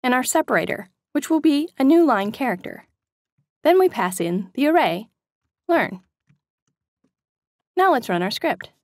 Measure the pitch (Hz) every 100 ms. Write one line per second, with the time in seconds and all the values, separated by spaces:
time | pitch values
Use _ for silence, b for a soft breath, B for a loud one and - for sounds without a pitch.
0 | 254 254 262 330 320 208 175 - - _
1 | _ 294 - 320 320 285 320 _ 269 330
2 | 330 220 202 220 262 185 - - _ _
3 | _ _ _ _ _ _ 302 359 370 -
4 | 185 185 170 180 190 - 285 330 226 170
5 | 220 _ _ _ _ _ - 339 208 185
6 | _ _ _ _ _ _ _ _ _ _
7 | _ _ _ _ _ _ _ - 370 285
8 | - 175 185 - 330 196 - _